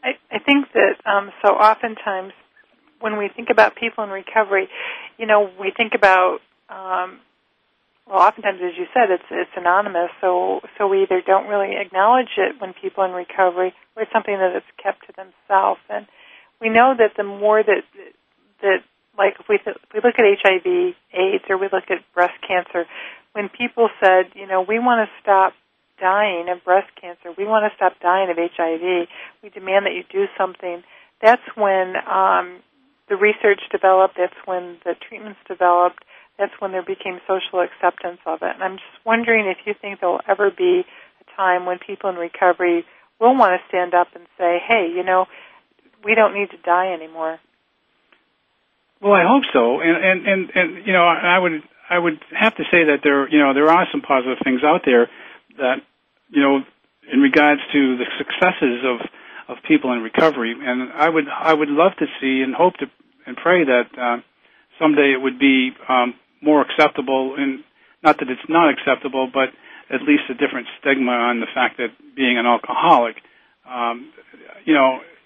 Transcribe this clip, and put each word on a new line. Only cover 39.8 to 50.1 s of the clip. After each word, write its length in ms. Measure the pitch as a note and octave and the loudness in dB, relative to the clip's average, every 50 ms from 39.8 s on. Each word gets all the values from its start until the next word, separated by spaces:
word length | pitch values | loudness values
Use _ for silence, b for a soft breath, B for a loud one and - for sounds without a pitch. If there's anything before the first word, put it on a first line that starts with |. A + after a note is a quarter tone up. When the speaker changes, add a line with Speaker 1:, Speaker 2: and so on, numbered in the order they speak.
| - G3+ G3 - | -10 -16 -12 -6
Speaker 1:
there 80 | - F3+ | -4 -4
will 120 | F3+ - - - | -4 -4 -2 -4
ever 240 | G3 F#3+ G3+ G3 | -2 0 0 -2
be 340 | F#3+ - F#3 F3+ F3+ F3+ F3+ b b b b b b b | 0 0 0 2 2 0 -2 b b b b b b b
a 140 | _ _ - | _ _ -8
time 300 | - G3 F#3 F3+ F3+ F3+ | -2 0 0 0 0 -2
when 140 | F3+ F3+ F3+ | -6 -8 -8
people 300 | - - G3+ F#3+ - G3 | -8 -14 -16 -8 -8 -8
in 80 | F#3 F3 | -6 -6
recovery 680 | E3+ E3+ - - - F3+ F3 _ F3+ F3 E3+ E3+ E3+ b b b b b b _ | -10 -10 -6 0 2 2 2 _ 0 0 0 0 -4 b b b b b b _
will 160 | A3 A#3+ C4 | 2 4 4
wanna 220 | C4+ A#3+ G3 F3+ F3+ - - | 6 4 2 2 0 -4 -4
stand 260 | - F#3 F3+ F3 F3+ | -4 -4 -2 0 2
up 140 | F3 F3 - _ | 0 0 0 _
and 120 | E3+ F3 _ _ _ | -20 -20 _ _ _
say, 220 | F#3 F3 F3 F3 | -2 0 0 0
"Hey, 320 | - - A#3 A3+ F#3+ E3 E3+ | 0 0 0 0 0 -2 -4
you 80 | F3+ F3+ | -4 -2
know, 220 | F#3 F#3 F#3 F#3 - B B B B B B B B _ _ _ _ _ _ _ | 0 0 0 0 -2 B B B B B B B B _ _ _ _ _ _ _
we 100 | G#3 A3 | -2 2
don't 220 | A3+ G#3+ G3+ F#3 | 2 2 2 2
need 160 | G3+ G3+ F#3+ | -2 -6 -6
to 60 | - - | -8 -12
die 360 | _ - F3 F3+ F#3 F#3+ F3+ | _ 0 0 0 0 -2 -4
anymore." 460 | D#3+ D#3+ D#3 D#3+ E3 D#3+ D#3+ D#3+ E3 _ _ _ _ _ _ _ _ _ _ _ _ _ _ _ _ _ _ _ _ _ _ _ _ _ _ _ _ _ _ _ _ | -8 -10 -16 -12 -8 -8 -8 -8 -10 _ _ _ _ _ _ _ _ _ _ _ _ _ _ _ _ _ _ _ _ _ _ _ _ _ _ _ _ _ _ _ _
Speaker 2:
Well, 140 | G3+ G3+ G3+ | 2 4 4
I 120 | F#3+ F3 F3 | 4 6 4
hope 160 | A#3+ C#4 - - - | 4 4 2 0 0
so. 260 | C#3 A#2 A#2 B2 D3+ | 2 2 2 0 0
And, 160 | E3 E3 E3+ E3 - | 0 0 0 2 2
and, 240 | F#3+ | 0